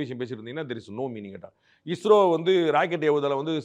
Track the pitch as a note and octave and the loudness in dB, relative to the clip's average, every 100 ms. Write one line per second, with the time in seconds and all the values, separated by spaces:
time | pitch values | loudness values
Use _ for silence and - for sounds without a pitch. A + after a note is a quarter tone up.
0 | C3+ B2 B2 A#2+ A2+ D3 C#3+ A2+ G2 G#2 | -6 -8 -8 -10 -10 -12 -10 -10 -10 -10
1 | C3+ A2+ G2+ F#2+ G2 _ _ _ - F3 | -10 -10 -14 -16 -20 _ _ _ -10 -2
2 | G3+ G#3 F#3+ E3 E3+ F#3+ D#3+ D3 D#3+ E3 | 6 6 6 4 2 2 4 2 0 0
3 | D3+ D3 C#3+ C#3 D3+ D#3+ | 2 2 0 -2 -2 -6